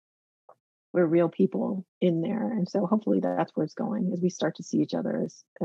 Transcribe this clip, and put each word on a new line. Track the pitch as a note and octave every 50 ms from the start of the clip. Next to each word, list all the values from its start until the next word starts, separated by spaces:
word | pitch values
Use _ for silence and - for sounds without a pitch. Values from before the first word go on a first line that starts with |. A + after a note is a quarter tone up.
| _ _ _ _ _ _ _ _ _ _ - _ _ _ _ _ _ _
We're | - F3 F3+
real | D#3+ D#3+ E3+ E3+ E3
people | - - F#3+ F#3+ - G3 - - G3+ F#3+ F#3 - _ _
in | - F3+ E3+ E3
there. | E3 - - A3 A3 G#3
And | A#3 A3 F3 F3+
so | - G3 G3+
hopefully | F3+ A3 G#3+ - G3 G3+ F#3+
that's | F#3 F3+ F3+ F3+ E3 - -
where | - D#3
it's | D#3 -
going, | - - - G3+ G#3 F#3+ F#3 F#3+
as | F3+
we | E3+ F3+
start | - - - D#3 E3 -
to | -
see | - - D#3+
each | D3+ D3+ -
other | E3+ - - - E3 -
as, | E3 - - _ _ _ - F3+